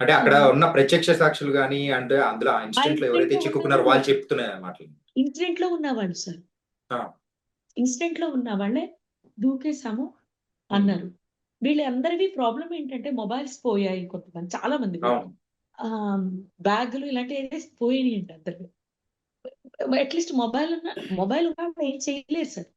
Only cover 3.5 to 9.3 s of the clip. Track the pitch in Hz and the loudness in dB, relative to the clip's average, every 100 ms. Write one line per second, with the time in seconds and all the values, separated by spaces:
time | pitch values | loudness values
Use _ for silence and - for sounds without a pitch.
3.5 | 139 - 135 123 131 135 135 - 135 113 | -2 2 4 6 4 4 0 0 -2 -2
4.5 | 95 92 - 80 - _ - 277 285 359 | -6 -12 -14 -18 -20 _ -2 -2 -2 -4
5.5 | 339 359 339 294 240 190 170 - 170 - | -2 -2 -2 -2 -2 -4 -6 -10 -14 -18
6.5 | _ _ _ - 120 98 - _ _ _ | _ _ _ -8 -8 -8 -14 _ _ _
7.5 | _ _ - 247 254 339 320 330 269 233 | _ _ -2 -2 -2 -4 -4 -4 -2 -2
8.5 | 196 202 262 370 - _ _ _ | -2 -2 -2 -4 -10 _ _ _